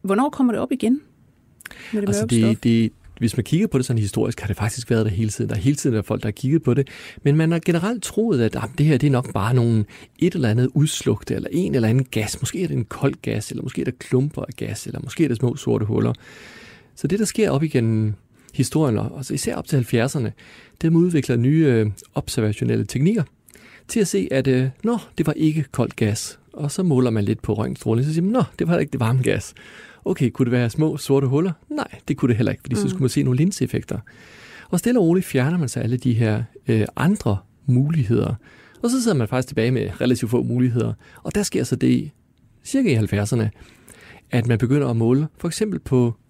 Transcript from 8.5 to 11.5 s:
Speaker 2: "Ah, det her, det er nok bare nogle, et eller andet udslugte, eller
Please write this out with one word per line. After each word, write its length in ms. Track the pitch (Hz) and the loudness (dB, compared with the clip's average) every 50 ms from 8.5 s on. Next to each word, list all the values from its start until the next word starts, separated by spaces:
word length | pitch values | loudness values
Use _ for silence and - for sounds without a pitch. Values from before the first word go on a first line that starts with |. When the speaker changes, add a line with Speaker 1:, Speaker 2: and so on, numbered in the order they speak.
| - | 0
Speaker 2:
"Ah, 140 | 123 123 107 - | -4 -6 -6 -2
det 80 | - 147 | 2 2
her, 120 | 156 151 | 4 4
det 100 | 123 139 | 4 4
er 40 | 143 | 2
nok 220 | - 120 123 113 - | 2 0 -2 -2 -4
bare 200 | 98 95 113 127 | -2 0 2 2
nogle, 320 | 127 117 117 117 110 101 - - - - _ _ - | 2 4 4 2 2 0 -2 -8 -20 -20 _ _ 0
et 140 | 160 180 180 | 0 0 2
eller 140 | 180 131 110 | 0 0 2
andet 200 | 107 120 123 135 - | 2 2 0 2 2
udslugte, 600 | - 147 151 - - - - 110 104 - - - | 2 2 2 0 -2 -2 -2 -2 -2 -2 -6 -6
eller 140 | - - - | -6 -4 -4